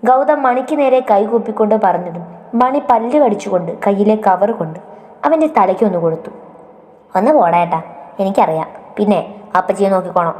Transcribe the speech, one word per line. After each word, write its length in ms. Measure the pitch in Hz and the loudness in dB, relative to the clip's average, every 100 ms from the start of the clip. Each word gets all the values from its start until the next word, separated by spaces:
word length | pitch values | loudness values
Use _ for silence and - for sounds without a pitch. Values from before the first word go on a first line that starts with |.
| 233 | 4
ഗൗതം 300 | 262 285 294 262 | 2 4 2 2
മണിക്ക് 280 | 247 262 302 | -2 -2 0
നേരെ 200 | 277 254 247 | 2 2 2
കൈകൂപ്പിക്കൊണ്ട് 640 | 202 214 233 208 214 214 220 | 2 2 -2 -2 -2 0 2
പറഞ്ഞതും 400 | 202 175 175 170 - - - 233 | 2 0 -4 -12 -14 -20 -6 0
മണി 180 | 247 277 285 | 0 0 2
പല്ല് 280 | 233 226 294 | 0 2 2
കടിച്ചുകൊണ്ട് 480 | 262 208 - 185 165 - | 2 0 -2 -4 -4 -4
കയ്യിലെ 320 | 202 196 208 214 208 | -2 0 2 2 2
കവർ 240 | 180 202 226 | 2 0 -2
കൊണ്ട് 200 | 160 160 - - - - - | -8 -10 -18 -20 -20 -6 -2
അവൻ്റെ 220 | 320 311 277 | 0 2 2
തലയ്ക്കൊന്ന് 420 | 190 190 220 180 | 0 2 0 0
കൊടുത്തു. 260 | 165 160 - - - - - - - - _ 190 | -2 -4 -10 -18 -20 -20 -20 -20 -20 -20 _ 0
"ഒന്ന് 140 | 226 302 | 2 4
പോടേട്ടാ, 420 | 175 170 170 165 160 - - - | 4 2 0 -4 -8 -18 -20 -6
എനിക്കറിയാം. 460 | 196 196 185 160 160 - - - | -2 2 2 0 -6 -12 -18 -4
പിന്നെ 240 | 202 185 - - - 185 | 0 0 -2 -14 -4 -4
അപ്പച്ചിയെ 300 | 185 196 196 | -2 0 0
നോക്കിക്കോണം. 400 | 190 180 175 170 - | 0 0 -2 -2 -6